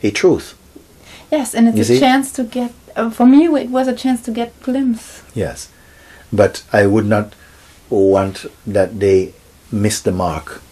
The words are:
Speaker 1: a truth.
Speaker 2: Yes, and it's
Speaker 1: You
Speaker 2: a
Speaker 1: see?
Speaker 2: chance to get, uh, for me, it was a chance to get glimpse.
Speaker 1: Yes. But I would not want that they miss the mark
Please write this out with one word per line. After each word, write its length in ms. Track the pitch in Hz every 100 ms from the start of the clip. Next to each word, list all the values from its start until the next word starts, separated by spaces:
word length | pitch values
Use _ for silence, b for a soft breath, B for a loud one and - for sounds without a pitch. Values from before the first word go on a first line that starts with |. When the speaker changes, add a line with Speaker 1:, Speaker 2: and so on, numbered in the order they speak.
Speaker 1:
a 80 | 104
truth. 440 | - 185 143 - - _ - _ - B B B
Speaker 2:
Yes, 240 | 302 247
and 140 | 233 226
it's 80 | 220
Speaker 1:
You 60 |
Speaker 2:
a 100 | -
Speaker 1:
see? 60 | -
Speaker 2:
chance 320 | 262 269 269
to 100 | -
get, 300 | 233 247 240 - - -
uh, 140 | 226
for 160 | 220 247
me, 180 | 277
it 260 | 339 294 247
was 160 | 254 262
a 80 |
chance 260 | 247 262 247
to 100 | -
get 180 | 226 233 -
glimpse. 600 | - 254 269 226 - - -
Speaker 1:
Yes. 340 | 117 85 - - b b b b b b
But 320 | 101 98 - -
I 140 | 107 101
would 200 | 107 104
not 280 | 104 107 - b b b b _
want 560 | 107 98 98 98 95 - - -
that 340 | 101 92 107
they 340 | 98 95 90 - _ _ -
miss 300 | 107 104 -
the 120 | -
mark 500 | 92 90 78 - - -